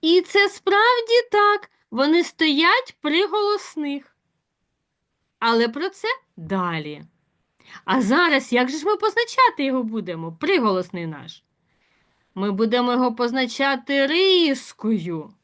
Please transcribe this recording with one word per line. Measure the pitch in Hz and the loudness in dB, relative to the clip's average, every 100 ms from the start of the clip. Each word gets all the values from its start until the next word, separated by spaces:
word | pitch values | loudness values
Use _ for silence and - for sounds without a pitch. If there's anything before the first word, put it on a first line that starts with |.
І | 320 349 | 4 2
це | 359 403 403 | 2 0 0
справді | 403 - 403 466 494 453 480 480 | 0 0 2 4 2 2 2 2
так, | 415 415 415 - _ _ | 2 2 2 -4 _ _
вони | 226 277 330 | -2 2 2
стоять | 339 - 311 285 339 453 508 - | 0 -2 0 2 2 2 -2 -8
при | 294 311 403 | -2 0 0
голосних. | 415 415 415 - - 294 285 269 _ _ _ _ _ _ _ _ _ _ _ _ _ | 0 -2 -2 -6 -8 -8 -8 -12 _ _ _ _ _ _ _ _ _ _ _ _ _
Але | 226 233 233 | 0 2 0
про | 233 370 | -2 -8
це | 381 440 523 _ - | -6 -6 -6 _ -18
далі. | 160 190 180 165 151 147 156 _ _ _ _ _ - - | -6 -4 -2 -4 -8 -14 -18 _ _ _ _ _ -20 -18
А | - 226 | -2 0
зараз | 208 269 349 277 269 | 2 2 4 2 0
як | 240 247 | 0 0
же | 302 | -2
ж | 311 | -2
ми | 415 | 0
позначати | 415 427 466 - 508 453 | 0 -2 -4 2 2 2
його | 269 262 | -2 -2
будемо, | 226 220 180 165 165 | -4 -6 -8 -8 -10
приголосний | 165 294 381 226 185 180 180 165 | -6 0 2 2 0 -4 -8 -8
наш? | 151 135 - _ _ _ _ _ _ _ _ _ | -10 -16 -20 _ _ _ _ _ _ _ _ _
Ми | - 202 | -6 -4
будемо | 196 226 247 247 | 0 0 2 2
його | 247 247 | 2 0
позначати | 226 240 262 254 - 277 269 262 277 269 | 0 -2 -2 -4 -2 -2 -2 -2 0 2
рискою. | 330 381 370 330 262 - - 214 220 170 165 151 - | 2 4 4 2 0 -6 -8 -2 -2 -2 -8 -10 -20